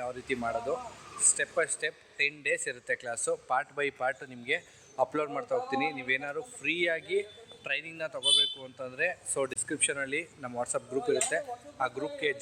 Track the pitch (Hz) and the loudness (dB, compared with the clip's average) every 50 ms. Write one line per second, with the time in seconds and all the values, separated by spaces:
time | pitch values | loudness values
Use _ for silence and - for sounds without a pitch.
0 | 123 123 123 127 120 - 131 120 120 117 117 113 113 127 160 151 - - - - | -4 -4 -6 -6 -2 -2 0 0 2 0 0 0 0 0 -2 -2 -4 -8 -12 -16
1 | - - - - - - - - 147 - - 170 160 147 - - 156 151 - - | -16 -14 -2 2 4 4 4 4 0 0 2 2 2 2 0 -2 -2 -4 -4 -6
2 | - - - - 143 147 151 147 139 143 131 127 - 147 127 123 - - 123 120 | -14 -10 -2 0 0 0 0 -2 -2 0 0 0 0 -4 -6 -4 -2 -2 -2 -2
3 | - 120 117 113 - 160 165 156 - - 127 131 143 - 139 143 143 143 135 - | -2 -4 -4 -2 0 0 0 -2 0 0 2 2 0 0 0 0 0 0 0 0
4 | 127 131 135 - 147 135 127 120 120 123 147 175 - - - - - - - - | 0 0 0 -2 -6 -12 -12 -8 -2 0 0 0 -2 -6 -20 -20 -20 -6 0 2
5 | 131 - - 151 151 143 143 139 127 - 135 123 127 131 131 127 143 156 151 135 | 2 2 2 0 0 0 -2 -4 -2 0 2 0 2 0 0 0 0 0 -2 -2
6 | 127 123 131 131 143 143 143 156 151 - - - 139 143 160 175 175 170 165 160 | 0 0 0 0 0 -2 -4 -6 -6 -8 -10 -4 -2 0 2 2 2 2 2 0
7 | 151 156 180 202 202 208 - - - - - - - 143 139 143 151 165 165 165 | 0 0 0 0 0 -2 -6 -18 -18 -20 -18 -10 -4 -2 -2 -2 -2 -6 -8 -6
8 | 160 151 - 139 123 - - - - - - 139 131 131 127 - 131 127 127 131 | -6 -6 -4 0 4 6 6 6 6 4 0 -6 -12 -12 -8 -8 -8 -6 -2 0
9 | 160 180 175 - - - - 147 139 127 127 - - - 160 135 - - 170 143 | 0 0 0 -2 -6 -2 2 2 2 2 2 -2 -2 -2 0 2 2 2 2 0
10 | 139 135 139 151 170 156 - - 139 123 123 120 123 - - 139 120 117 - 135 | -2 0 0 -2 -2 -4 -8 -10 -10 -4 -2 -2 0 0 -2 -2 -2 -2 -2 0
11 | - - 147 - - - 151 170 - 254 240 240 - - - - 135 127 123 135 | 2 4 4 4 4 4 2 0 0 -2 -8 -10 -12 -12 -4 -2 -2 -2 0 -2
12 | 147 - - - - 147 135 - | -4 -4 -4 -2 0 0 0 0